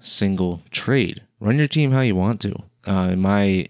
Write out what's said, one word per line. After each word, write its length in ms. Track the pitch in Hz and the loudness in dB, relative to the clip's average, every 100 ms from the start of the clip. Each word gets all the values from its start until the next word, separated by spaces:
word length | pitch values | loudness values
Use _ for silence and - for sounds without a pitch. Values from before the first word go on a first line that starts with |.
single 600 | - - 101 95 90 87 - | -6 -2 0 0 -2 -4 -8
trade. 500 | - - 135 92 - - _ | -6 -2 0 0 -6 -18 _
Run 180 | 107 135 | 0 0
your 100 | 151 | 2
team 240 | 156 143 | 2 2
how 100 | 131 | 2
you 140 | 127 92 | 2 2
want 260 | 95 110 | 0 0
to. 140 | 101 - - _ - | -4 -8 -12 _ -2
Uh, 240 | 95 92 | 0 0
in 100 | 92 | 0
my, 460 | 95 101 101 92 - | 2 2 2 0 -2